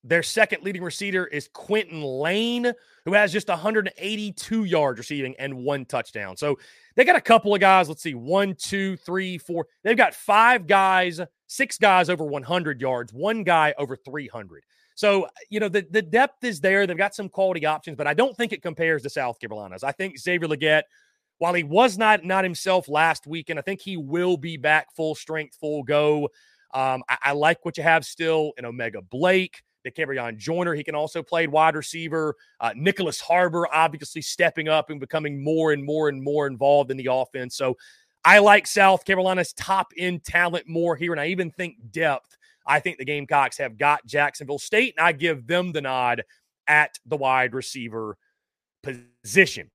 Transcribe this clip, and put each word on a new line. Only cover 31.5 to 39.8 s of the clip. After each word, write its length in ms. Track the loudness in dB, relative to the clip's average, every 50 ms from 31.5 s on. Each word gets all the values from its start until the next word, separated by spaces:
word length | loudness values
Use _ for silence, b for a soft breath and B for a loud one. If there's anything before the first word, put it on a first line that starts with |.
| 4 4 4 4 4
receiver. 580 | 0 -8 -8 -10 -10 -8 -4 -4 -2 -2 -4 -6 b b b b b
Uh, 120 | -6 -6 -4
Nicholas 460 | 0 -2 -2 0 0 -4 -6 -6 -8
Harbor, 440 | -2 0 2 2 2 2 0 -2 -4 0
obviously 480 | 2 2 2 2 0 -6 -16 -14 -14 -12
stepping 480 | -10 -10 -2 0 0 0 0 -2 -2 0
up 220 | 0 0 0 -4
and 100 | -10 -12
becoming 420 | -10 -6 -6 -4 -4 -4 -8 -4
more 300 | -2 0 0 2 2 2
and 100 | 0 0
more 280 | -2 -4 -2 0 0 -2
and 120 | -2 -2
more 240 | -4 -2 0 0 -2
involved 440 | -2 -2 0 4 4 4 4 4 0
in 80 | -4 -6
the 100 | -2 -2
offense. 460 | 0 0 -2 -4 -6 -10 -8 -8 -6
So 220 | -4 -2 -2 -4 b b b b b b b b b
I 180 | 6 8 8 10
like 260 | 10 10 8 8 6
South 400 | 0 2 4 6 6 4 4 0
Carolina's 480 | -2 -2 0 0 0 0 0 -2 -4 -6
top-end 680 | -14 -4 -2 -2 -2